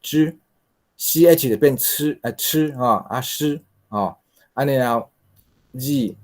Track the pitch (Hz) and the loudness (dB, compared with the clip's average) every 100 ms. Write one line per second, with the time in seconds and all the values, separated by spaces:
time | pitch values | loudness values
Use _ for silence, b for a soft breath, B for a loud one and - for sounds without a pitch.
0 | - 151 156 160 _ _ _ _ _ - | -6 0 0 -2 _ _ _ _ _ -12
1 | - 156 170 165 131 104 143 131 - - | -4 4 6 6 4 2 2 2 -2 -2
2 | 147 143 120 - - 156 156 135 123 104 | -4 -4 -6 -6 -4 0 0 0 0 0
3 | - 120 127 - 151 147 - _ _ 104 | -2 -6 -6 -6 -4 -4 -8 _ _ -4
4 | 95 - _ _ _ - 139 135 123 117 | -4 -6 _ _ _ -6 -2 0 0 0
5 | - _ _ _ _ _ _ 135 131 143 | -4 _ _ _ _ _ _ -10 -4 -2
6 | 113 - | -2 -6